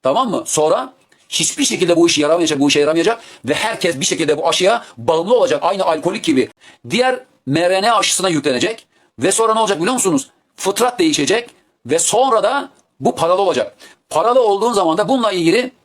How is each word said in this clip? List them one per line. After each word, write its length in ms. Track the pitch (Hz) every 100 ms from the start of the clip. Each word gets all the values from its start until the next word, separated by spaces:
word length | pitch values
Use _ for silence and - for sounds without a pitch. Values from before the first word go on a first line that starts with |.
Tamam 280 | 131 151 254
mı? 120 | 139 -
Sonra 460 | - 151 202 269 _ _ _ _
hiçbir 360 | - 165 -
şekilde 320 | 277 - 180 170
bu 100 | 170
işe 160 | 156
yaramayacak, 380 | 147 170 160 147
bu 80 | 143
işe 120 | 143
yaramayacak 400 | 143 160 165 226 - -
ve 100 | 113
herkes 460 | 147 214 220 180 135
bir 40 |
şekilde 340 | - 180 156 147
bu 100 | 156
aşıya 360 | 156 180 233 - -
bağımlı 380 | 117 165 190
olacak. 280 | 240 175 147
Aynı 220 | 160 196
alkolik 400 | 180 156 165 160
gibi. 240 | - 131 110 _ - - 120
Diğer 300 | 185 254 254 - _ -
M 240 | 147 175
R 120 | 190
N 100 | 208
A 40 | 220
aşısına 300 | - - 185
yüklenecek 580 | 156 143 123 127 226 _ _ _ -
ve 140 | 143
sonra 220 | 190 226
ne 60 | 220
olacak 180 | 220 185
biliyor 160 | 165
musunuz? 360 | 165 185 143 - _ _ -
Fıtrat 420 | 190 196 247 247
değişecek 520 | 165 147 143 220 233 _ _ _ 117
ve 120 | 160
sonra 440 | - 214 262 226
da 260 | 202 277 349 _ _ _
bu 160 | 139 -
paralı 260 | 165 185
olacak. 340 | 190 123 - _ - - _
Paralı 340 | 147 214 254
olduğun 300 | 226 196 226
zaman 260 | 220 170 156
da 100 | 202
bununla 240 | 262 226
ilgili 400 | 190 165 208 254 _